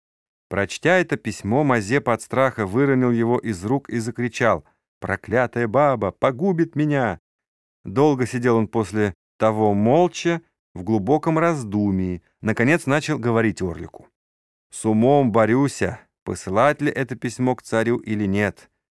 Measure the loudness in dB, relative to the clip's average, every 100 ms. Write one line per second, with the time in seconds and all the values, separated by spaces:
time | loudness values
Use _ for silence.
0 | _ _ _ _ _ -4 -4 -2 2 2
1 | 2 -2 -4 -6 -2 0 2 2 2 0
2 | 0 -2 -2 0 0 0 -2 0 2 2
3 | 2 2 2 0 -2 -6 -2 -4 -2 -6
4 | -6 -6 -6 0 0 0 -4 _ _ _
5 | -6 -6 -2 0 0 -2 0 2 2 0
6 | -4 -2 -2 0 -2 0 -2 -2 -2 0
7 | -2 -4 _ _ _ _ _ _ -6 2
8 | 2 2 -2 -2 2 2 2 -2 -2 -2
9 | -2 -4 _ -2 0 2 2 2 2 4
10 | 2 0 -4 -4 -6 _ _ -10 -2 -2
11 | 2 0 0 0 0 -2 -2 0 0 0
12 | -2 -6 -12 _ -2 0 2 2 0 -2
13 | -2 -2 0 2 0 0 -6 -6 -12 -18
14 | -20 _ _ _ _ _ _ -6 0 2
15 | 4 4 4 4 4 2 0 -2 -4 -4
16 | _ _ -10 -10 -4 2 2 2 -4 -4
17 | -6 -8 -8 -2 -2 -2 -2 -2 0 -2
18 | -4 -4 -2 0 -2 -4 -16 _ _